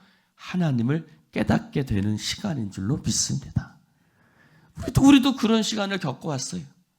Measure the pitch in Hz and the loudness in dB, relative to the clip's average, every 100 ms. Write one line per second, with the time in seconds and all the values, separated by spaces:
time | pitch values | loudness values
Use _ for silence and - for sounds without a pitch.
0 | - _ _ _ - 185 165 123 117 160 | -20 _ _ _ -8 -2 0 0 0 -2
1 | - - _ - - 233 - 160 135 101 | -4 -18 _ -4 0 0 -2 -4 -2 0
2 | 104 107 - - 208 143 101 92 95 151 | 0 -2 -4 -6 -6 -6 -6 -6 -4 -2
3 | - - - 139 - - - - _ _ | -2 -2 -2 -4 -4 -4 -6 -12 _ _
4 | _ _ _ _ _ _ _ - - - | _ _ _ _ _ _ _ -10 -2 6
5 | 269 277 277 - 208 226 214 214 196 196 | 8 8 6 0 2 2 0 -2 -4 -4
6 | 151 - 175 135 - 175 139 _ _ | -6 -6 -6 -6 -6 -8 -12 _ _